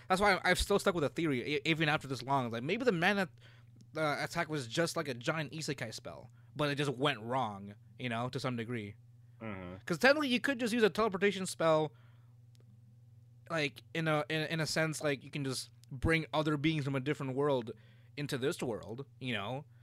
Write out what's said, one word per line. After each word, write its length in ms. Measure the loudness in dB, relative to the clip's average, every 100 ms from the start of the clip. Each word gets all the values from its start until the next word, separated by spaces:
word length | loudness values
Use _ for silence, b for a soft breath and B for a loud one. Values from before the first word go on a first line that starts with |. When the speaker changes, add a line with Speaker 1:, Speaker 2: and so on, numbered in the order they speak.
| B
Speaker 1:
that's 140 | 4
why 180 | 4 4
I've 160 | 4 2
still 180 | 4 4
stuck 160 | 4
with 100 | 2
the 60 | 0
theory, 460 | 0 0 0 0 -2
e-, 60 | 0
even 240 | 2 2
after 180 | 2 -2
this 140 | -8
long. 300 | 0 0 0
Like, 100 | -4
maybe 240 | -2 0 2
the 60 |
Man 260 | 2 2 2
At-, 120 | -2 -6 b b b -20 -12 -2
uh, 200 | -2 0
Attack 260 | -2 -4 -2
was 180 | -4 -2
just, 280 | 0 0 0
like, 120 | -4
a 80 | -4
giant 360 | -2 -2 -4
isekai 400 | -6 -6 -4 -6 -8
spell, 340 | -12 -14 -16 b b -2
but 140 | 0
it 60 | 2
just 160 | 0
went 280 | 2 0 0
wrong. 520 | -2 0 0 -4 -12 -16 -20 -8
You 120 | -4
know, 200 | -2 -2
to 100 | -4
some 160 | -4 -4
degree. 380 | -4 -6 -8 -12 -20 -20 -20 -12
Speaker 2:
Mm-hmm. 300 | -8 -8 -10 -12 -6
Speaker 1:
'Cause 120 | 4
technically, 320 | 4 4 2
you 100 | 2
could 200 | 2 0
just 140 | 0
use 80 | 4
a 80 | 4
teleportation 560 | 4 0 2 0 0 -6
spell, 460 | 0 4 4 2 b b b b b -20 -20 -20 -20 -20 -20 -20 -20 -20 -20 -4
like, 320 | -2 -2 -4 -6
in 140 | -2 2
a, 160 | 2 2
in, 120 | -2
in 160 | 0 0
a 40 | 0
sense, 380 | 2 0 0
like, 200 | 0 -2 -4
you 40 |
can 140 | -4
just 260 | -4 -4 -8 -16 -14
bring 340 | -2 2 2 2
other 220 | 0 2 2
beings 280 | 2 0 0
from 100 | -2
a 40 |
different 340 | -2 -2 -2 0
world 360 | 2 2 0 -10 b b b -8
into 220 | -6 -2
this 240 | -2 0
world, 420 | -2 -4 -6 -12 -12 -10
you 140 | -4
know? 320 | -2 -2 -8 -10 b